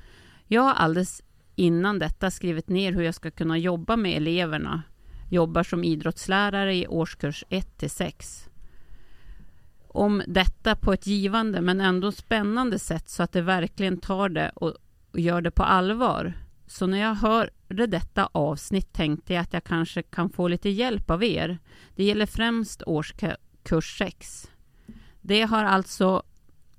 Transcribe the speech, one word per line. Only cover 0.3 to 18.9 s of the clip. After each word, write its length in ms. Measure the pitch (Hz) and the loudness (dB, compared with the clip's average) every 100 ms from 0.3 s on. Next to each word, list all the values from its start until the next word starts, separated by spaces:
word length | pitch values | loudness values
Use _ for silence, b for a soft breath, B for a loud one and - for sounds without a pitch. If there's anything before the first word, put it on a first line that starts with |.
| b b | b b
Jag 160 | 220 | 4
har 120 | 269 | 4
alldeles 480 | 269 160 165 185 - - - - | 4 2 2 -2 -6 -18 -20 -10
innan 440 | - 180 170 190 202 | 0 2 4 2 0
detta 320 | 156 - 190 | -2 -2 -4
skrivit 380 | 175 185 160 - | -2 -4 -4 -2
ner 240 | 180 196 | 0 0
hur 100 | 175 | 0
jag 120 | 165 | 0
ska 160 | 165 165 | -2 -8
kunna 280 | - 160 165 | -4 -2 0
jobba 380 | 175 175 165 233 | 0 -2 0 0
med 200 | 202 156 | 2 0
eleverna. 680 | 151 170 175 151 151 160 160 - b b b | 0 0 0 -2 -4 -6 -8 -18 b b b
Jobbar 320 | 180 165 165 | 2 2 2
som 220 | 175 175 | 0 0
idrottslärare 880 | 170 156 160 - - 190 202 196 196 | 0 0 -2 -4 0 2 2 0 0
i 120 | 185 - | 0 -2
årskurs 580 | 165 160 - 143 156 - | -2 -4 -4 -6 -6 -6
ett 300 | 185 - - | -6 -6 -8
till 120 | 147 | -8
sex. 580 | - 180 - - - - - - - - - - - - - - - - - - - | -4 -6 -8 -16 -16 -18 -16 -16 -16 -16 -16 -16 -16 -16 -16 -18 -20 -20 -20 -6 0
Om 240 | 208 208 - | 2 2 2
detta 500 | 175 185 - - 214 | 2 4 2 2 2
på 160 | - | 2
ett 140 | 190 - | 2 2
givande 540 | 202 196 220 220 185 | 0 0 0 0 0
men 200 | 175 185 | 2 4
ändå 320 | 190 180 196 | 4 2 0
spännande 680 | 202 - 226 208 226 254 - | -4 -2 0 2 0 0 -2
sätt 300 | - 165 - | -2 -6 -6
så 140 | - | -4
att 100 | 175 | -2
det 100 | 185 | 0
verkligen 580 | 170 185 170 - 196 180 | 0 0 0 -2 -2 -2
tar 280 | - 190 196 | -2 0 0
det 240 | 160 156 | 0 -4
och, 200 | - 165 - - _ _ | -2 -6 -6 -14 _ _
och 80 | - | -2
gör 200 | 170 175 | 0 2
det 100 | 170 | 0
på 120 | - | 2
allvar. 720 | 190 190 185 220 247 - 165 175 - - - | 4 4 4 2 0 0 -4 -8 -14 -20 -16
Så 200 | - 185 | -4 0
när 120 | 190 | 2
jag 160 | 220 | 0
hörde 720 | 208 214 226 - - - 190 240 | 2 2 2 0 -6 -8 -2 0
detta 420 | 180 - - 196 | 0 -2 -2 0
avsnitt 600 | - 147 143 - 196 - | 2 0 -2 -2 -2 -2